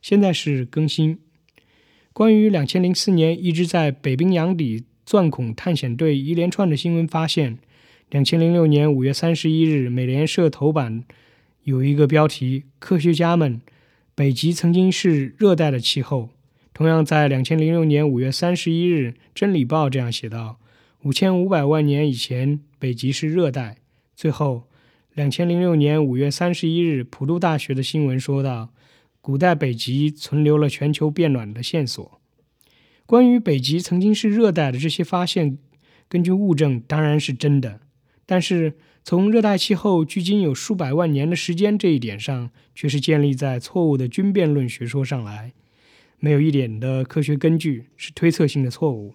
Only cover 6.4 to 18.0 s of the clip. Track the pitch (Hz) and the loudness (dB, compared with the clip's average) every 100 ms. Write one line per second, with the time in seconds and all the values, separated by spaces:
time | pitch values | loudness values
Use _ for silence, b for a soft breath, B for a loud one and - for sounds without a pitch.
6.4 | 175 - 190 147 170 170 165 160 160 - | -2 0 0 0 0 0 0 -2 -2 -2
7.4 | 139 117 b b b b b 143 135 165 | -2 -4 b b b b b 0 2 2
8.4 | 165 175 160 147 151 139 131 139 170 165 | 4 4 4 4 4 2 0 -2 -2 0
9.4 | 160 160 160 151 123 123 127 135 156 - | 0 2 2 2 0 -2 -2 0 0 2
10.4 | 165 - 143 156 120 113 123 b b b | 0 2 0 0 -2 -6 -12 b b b
11.4 | b b - 131 135 143 143 151 151 - | b b -4 0 2 4 4 4 2 0
12.4 | 127 135 - _ - 185 156 160 170 170 | -4 -4 -8 _ -2 0 2 2 2 2
13.4 | 151 117 - b b b b - 139 127 | 0 -2 -10 b b b b -2 0 2
14.4 | 156 170 170 170 185 180 185 156 135 - | 0 0 2 4 2 2 2 2 -2 0
15.4 | 208 170 156 131 113 - 127 139 117 _ | 2 4 2 0 -2 -4 -4 -6 -6 _
16.4 | _ _ _ - 160 160 151 156 147 135 | _ _ _ -2 2 2 2 2 2 0
17.4 | 127 160 156 170 160 147 | 0 0 2 2 2 2